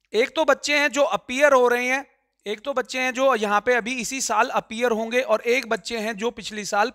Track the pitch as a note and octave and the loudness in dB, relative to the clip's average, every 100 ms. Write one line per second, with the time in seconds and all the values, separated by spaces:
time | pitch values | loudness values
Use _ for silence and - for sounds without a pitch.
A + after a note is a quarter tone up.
0 | _ G#3 C4 D#4+ D4 C4 - D4 D4 B3+ | _ -2 0 2 2 2 0 0 0 2
1 | C#4 G3+ - B3+ D4 C4 B3 A#3+ B3 C4+ | 0 0 -4 2 4 6 4 2 0 -4
2 | C#4 _ _ _ G3+ G#3 C#4 B3+ - C4 | -6 _ _ _ -10 -8 -6 -6 -4 -4
3 | B3+ A#3+ C4+ A#3 G#3 G#3 A#3+ A#3+ G#3+ C4 | -4 0 2 2 2 0 2 0 0 -6
4 | G#3 C4+ - G#3+ B3+ G#3 - A3+ B3 A3 | -6 -6 0 2 2 0 -4 -2 0 0
5 | A3+ B3 G#3+ G#3+ A#3 B3+ A3+ A3+ - A#3 | 0 -2 2 0 2 0 0 -4 -4 -6
6 | G#3+ F#3+ A#3 A#3+ F3 G#3 G3+ G3+ A#3+ | -6 -4 -6 -6 -10 -10 -4 0 0